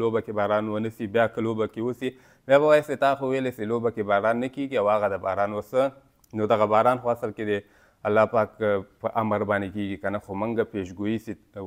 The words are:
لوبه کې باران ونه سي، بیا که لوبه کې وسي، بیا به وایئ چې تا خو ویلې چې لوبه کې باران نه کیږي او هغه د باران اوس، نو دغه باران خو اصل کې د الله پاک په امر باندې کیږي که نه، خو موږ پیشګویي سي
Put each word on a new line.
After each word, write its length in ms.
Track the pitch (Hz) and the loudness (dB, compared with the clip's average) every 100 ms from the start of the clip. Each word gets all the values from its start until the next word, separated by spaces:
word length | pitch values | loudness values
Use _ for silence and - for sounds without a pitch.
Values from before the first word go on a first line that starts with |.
لوبه 180 | 113 110 | 0 0
کې 120 | 104 104 | -2 -2
باران 280 | 101 107 107 | 2 2 0
ونه 220 | 107 110 110 | -4 -6 -6
سي، 80 | 110 | -2
بیا 180 | 110 113 - | 0 0 0
که 80 | 113 | -2
لوبه 200 | 110 107 | -2 -4
کې 140 | - | -2
وسي، 300 | 117 123 127 - _ _ - | -6 -4 -6 -8 _ _ 2
بیا 100 | 139 | 4
به 80 | 151 | 6
وایئ 160 | 151 | 4
چې 200 | 147 131 | 2 0
تا 60 | 139 | 0
خو 160 | 135 131 | 0 -2
ویلې 200 | 135 127 120 | -2 -2 -4
چې 140 | 107 | -4
لوبه 180 | 117 113 | -2 -2
کې 120 | 110 104 | -2 0
باران 300 | 101 107 117 | 2 2 0
نه 80 | 131 | -4
کیږي 280 | 143 139 127 | -6 -4 0
او 80 | 101 | 2
هغه 180 | 107 104 | 2 2
د 80 | 95 | -2
باران 320 | 95 95 101 104 | -2 -2 -2 -4
اوس، 140 | - 127 135 - _ _ _ 113 | -4 -2 -2 -4 _ _ _ -4
نو 60 | 107 | 0
دغه 160 | 110 104 | 2 4
باران 280 | 107 120 127 | 4 4 2
خو 80 | 120 | -2
اصل 180 | 117 113 | -2 -4
کې 120 | 107 107 | -6 -4
د 320 | 104 - _ _ _ | -4 -4 _ _ _
الله 260 | 107 104 107 117 | 0 4 4 2
پاک 180 | 107 - | 0 -2
په 520 | 107 101 95 _ 113 - | 0 0 -4 _ -4 -2
امر 220 | 110 104 101 | 0 0 0
باندې 180 | 101 98 | -2 -2
کیږي 220 | 104 101 98 | -6 -6 -6
که 100 | 98 | -6
نه، 80 | 104 - | -6 -8
خو 100 | 98 | -6
موږ 260 | 113 113 107 | -4 -2 -2
پیشګویي 480 | 104 90 92 101 113 | -4 -8 -6 -4 -4
سي 420 | 113 95 _ 104 | -6 -14 _ -10